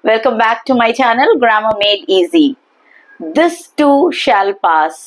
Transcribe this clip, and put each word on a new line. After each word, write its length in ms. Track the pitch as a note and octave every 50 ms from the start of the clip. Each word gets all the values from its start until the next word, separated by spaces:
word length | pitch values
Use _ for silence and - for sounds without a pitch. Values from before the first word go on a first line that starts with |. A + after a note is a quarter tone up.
| -
welcome 320 | - A3 A3 A3 C4+ A#3
back 280 | A3 A#3 A3 A#3 A3+ -
to 100 | - C4
my 200 | A#3+ A#3 A3+ A#3+ -
channel, 400 | C4+ A#3+ A3+ A#3+ C#4 G4 A#4 D4
Grammar 340 | B3 A#3 A3 G#3+ G#3+ A3 A3 G#3
Made 260 | G3+ G#3 G#3 G3 -
Easy. 480 | - F#3+ F#3+ F3 E3 - E3 D3+ C#3 - _ _ _ _ _ _ _ _ _ _ _ - _ - D#4 E4
This 400 | - E4 E4+ E4+ - - - _ -
too 260 | D4 C#4+ C#4+ C#4 D#4+ F4 - - -
shall 320 | C#4+ A#3 G3 G3 G3 G3 -
pass, 300 | - F3 D#3+ D#3+ D#3 E3 E3 - -